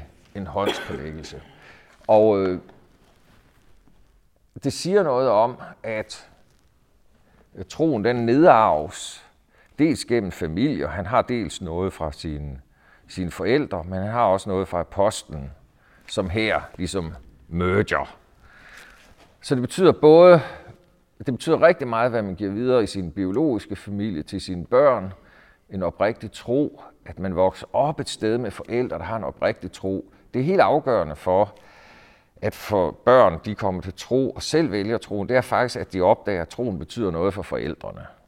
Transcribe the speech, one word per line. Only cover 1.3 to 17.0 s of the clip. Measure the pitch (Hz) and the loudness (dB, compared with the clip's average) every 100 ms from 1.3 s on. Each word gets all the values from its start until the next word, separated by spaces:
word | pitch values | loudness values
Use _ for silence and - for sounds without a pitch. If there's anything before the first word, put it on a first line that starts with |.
| 71 - - - - _ _ - | -18 -20 -20 -20 -20 _ _ 2
Og, | 107 110 101 | 6 6 4
øh, | 95 92 - - _ _ _ _ _ _ _ _ _ - _ _ _ _ _ _ _ - | 0 -2 -8 -20 _ _ _ _ _ _ _ _ _ -20 _ _ _ _ _ _ _ -8
det | 139 | -6
siger | - 165 202 | -4 0 2
noget | 170 127 131 | 2 2 4
om, | 104 117 123 - - | 4 2 -2 -16 -14
at, | 113 110 104 - - _ _ _ _ _ _ _ _ _ _ _ _ | -8 -8 -8 -14 -20 _ _ _ _ _ _ _ _ _ _ _ _
øh, | - | -18
troen, | 92 - 160 127 | -14 -4 -2 0
den | 104 123 117 | 0 0 2
nedarves, | 127 170 120 107 78 76 - - - - _ _ _ _ - | 6 8 8 6 2 -2 -10 -16 -16 -20 _ _ _ _ 0
dels | 156 131 | 0 0
gennem | - 120 98 | -2 -2 -2
familie, | - 82 80 135 107 71 | -6 -6 -2 -2 -2 -6
han | 80 95 | -6 -2
har | 110 | 0
dels | 117 123 87 - | 0 -2 -6 -8
noget | 90 82 95 | -8 -4 -4
fra | - 80 | -4 -8
sine, | 76 82 73 73 65 - _ _ _ - | -8 -8 -8 -10 -12 -18 _ _ _ -14
sine | - 90 | -8 -8
forældre, | - 87 135 131 92 | -4 0 0 0 -6
men | 82 95 | -6 -6
han | 101 | -4
har | 117 | 0
også | 113 95 107 | 2 2 0
noget | 95 98 | -4 -2
fra | 87 | -4
apostlen, | 80 - 101 - - 78 67 - _ _ _ _ - | -4 0 0 -2 -8 -12 -12 -16 _ _ _ _ -8
som | - 95 | -6 -4
her | 101 110 85 - - | -2 0 -2 -4 -8
ligesom | 90 95 | -6 -6